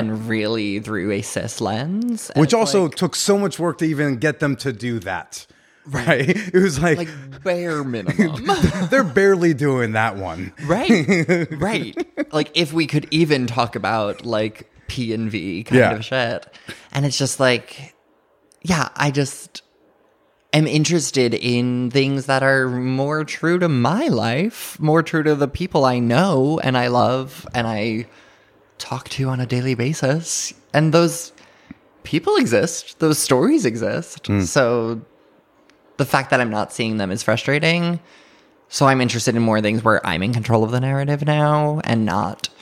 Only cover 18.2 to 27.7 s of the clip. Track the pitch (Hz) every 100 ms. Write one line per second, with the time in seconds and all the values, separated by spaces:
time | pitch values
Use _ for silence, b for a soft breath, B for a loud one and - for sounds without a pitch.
18.2 | _ _ _ _ 170 170 131 - 147 139
19.2 | 135 - - - - _ _ _ _ _
20.2 | _ _ _ 151 156 151 156 170 135 139
21.2 | 120 120 123 120 123 123 123 139 135 139
22.2 | 131 135 135 135 131 123 127 131 139 151
23.2 | 151 - 160 175 175 131 120 196 311 123
24.2 | 110 127 208 - - - 151 160 - 160
25.2 | 151 147 143 - 180 165 131 123 117 120
26.2 | 190 139 135 165 131 127 123 123 110 131
27.2 | 131 - - 123 113